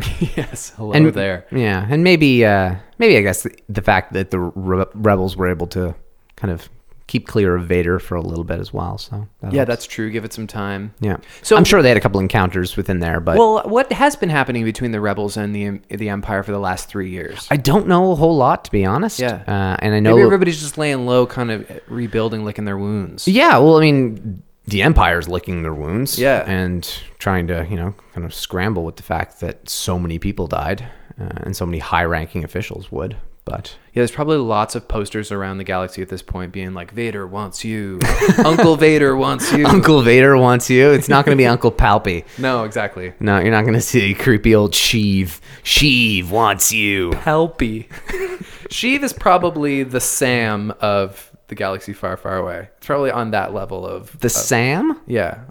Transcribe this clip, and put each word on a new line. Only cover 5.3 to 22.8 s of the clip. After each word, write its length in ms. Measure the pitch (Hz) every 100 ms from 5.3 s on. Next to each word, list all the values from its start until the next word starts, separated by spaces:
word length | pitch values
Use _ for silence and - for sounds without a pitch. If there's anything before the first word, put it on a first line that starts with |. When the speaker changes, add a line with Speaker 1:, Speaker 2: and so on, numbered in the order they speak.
| 92
Speaker 2:
were 120 | 90
able 180 | 87 85
to 260 | 92 87 85 - _ _ -
kind 140 | 104
of 180 | 85 - - - - -
keep 200 | 123 -
clear 300 | 113 98 90
of 100 | 87
Vader 320 | 90 85 90
for 160 | -
a 60 | 87
little 240 | 85 82
bit 160 | 85 87
as 120 | 95
well. 240 | 98 90 101
So 300 | - 104 104 _
that 120 | 98
Speaker 1:
Yeah, 60 | 139
Speaker 2:
helps. 80 | 120
Speaker 1:
that's 180 | 117 -
true. 240 | - 110
Give 140 | 110
it 80 | 107
some 140 | - 107
time. 480 | 110 98 98 104 -
Speaker 2:
Yeah. 160 | 107 92 - -
Speaker 1:
So 140 | - 220
Speaker 2:
I'm 80 |
sure 180 | 175 202
they 60 | 135
had 80 | 110
a 20 |
couple 200 | 113 98
encounters 560 | 92 113 92 92 90 -
within 240 | 95 92
there, 180 | 85 82
but 160 | 82 131
Speaker 1:
Well, 260 | 226 220
what 260 | - 226 269
has 220 | - 285
been 140 | 285 180
happening 320 | 151 135 123
between 280 | 113 110 123
the 80 | 107
rebels 360 | 104 98 104 107
and 160 | 104
the, 260 | 104 101 98 - 104
the 120 | 107
Empire 340 | 101 101 98
for 80 | 101
the 80 | 101
last 280 | 98 90 -
three 220 | 101 92
years? 380 | 90 80 - -
Speaker 2:
I 60 | 156
don't 320 | 123 208 180
know 240 | 175 185
a 20 |
whole 220 | 160 165 160
lot, 280 | 127 175 -
to 40 |
be 140 | 104
honest. 340 | 95 120 214 -
Speaker 1:
Yeah. 240 | 127 95 101
Speaker 2:
Uh, 300 | 101 95 95
and 120 | 107
I 40 | 107
know 140 | 107
Speaker 1:
Maybe 80 | 117 120
everybody's 340 | 190 180 156
just 180 | 151 156
laying 260 | 151 135
low, 220 | 123 123 123
kind 240 | - 120
of 300 | 107 - 95 -
rebuilding, 560 | 117 117 110 113 110
licking 200 | 107 104
their 140 | 104
wounds. 480 | 98